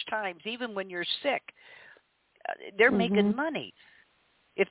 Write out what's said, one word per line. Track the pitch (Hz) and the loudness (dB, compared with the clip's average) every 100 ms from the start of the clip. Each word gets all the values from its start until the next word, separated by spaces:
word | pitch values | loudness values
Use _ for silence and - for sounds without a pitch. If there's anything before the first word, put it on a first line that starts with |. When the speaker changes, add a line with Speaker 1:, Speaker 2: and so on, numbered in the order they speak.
| - | -6
Speaker 1:
times, | 220 202 170 214 | -4 -6 -6 -8
even | 233 240 | -6 -6
when | 196 190 | -6 -6
you're | 180 170 - | -6 -4 -2
sick. | 285 240 - - - - - - _ _ _ _ - | 0 -2 -6 -20 -20 -20 -20 -20 _ _ _ _ -8
Uh, | - - 196 | -8 -8 4
they're | 240 | 4
making | 208 180 202 | 6 4 4
Speaker 2:
Mm-hmm. | 208 233 | 4 2
Speaker 1:
money. | 320 233 101 - - _ _ _ _ _ _ - | -2 -4 -10 -16 -20 _ _ _ _ _ _ -2
If | 190 | 2